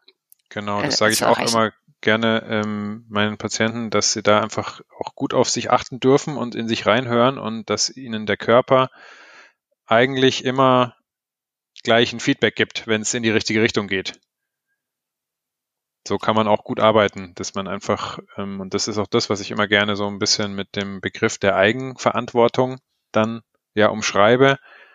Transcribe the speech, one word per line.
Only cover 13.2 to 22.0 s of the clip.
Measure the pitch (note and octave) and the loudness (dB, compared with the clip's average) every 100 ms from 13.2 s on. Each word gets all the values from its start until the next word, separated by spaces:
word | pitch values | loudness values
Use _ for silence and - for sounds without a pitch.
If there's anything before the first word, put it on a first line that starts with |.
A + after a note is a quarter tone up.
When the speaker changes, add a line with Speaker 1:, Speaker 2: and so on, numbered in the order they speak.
Speaker 1:
die | A2+ | 0
richtige | A2 - A2 | -2 0 0
Richtung | A2 - G2+ | 0 0 -4
geht. | F#2+ F2+ - _ _ _ _ _ _ _ _ _ _ _ _ _ _ _ _ _ _ - | -6 -8 -12 _ _ _ _ _ _ _ _ _ _ _ _ _ _ _ _ _ _ -6
So | G2+ | -4
kann | - A2 | 0 0
man | G#2+ | 2
auch | G#2 | 0
gut | - A2+ | -2 0
arbeiten, | A2 A2 G2+ G2+ F#2 F2+ | 2 4 2 -2 -14 -12
dass | F#2+ G2 | -10 -8
man | F#2+ | -8
einfach, | G2+ - G#2 - - - - | -8 -4 -4 -6 -12 -16 -12
ähm, | G2 G2 | -10 -10
und | F#2+ | -6
das | G2+ - | -4 -4
ist | G#2 | -4
auch | G2+ | -2
das, | A#2 - | -2 -2
was | G2+ | -4
ich | G2+ | -6
immer | A2+ G2+ | -4 2
gerne | G2+ G#2 G2+ | 2 2 -2
so | G2+ | -4
ein | G2 | -4
bisschen | G2+ - G#2 G2 | -2 -2 -4 -8
mit | G2 G#2 | -8 -8
dem | G2 G2 | -8 -8
Begriff | G2 - A2+ - | -10 -2 -4 0
der | G2+ F#2+ | 0 4
Eigenverantwortung | G2+ B2 C3 B2+ | 4 2 -4 -4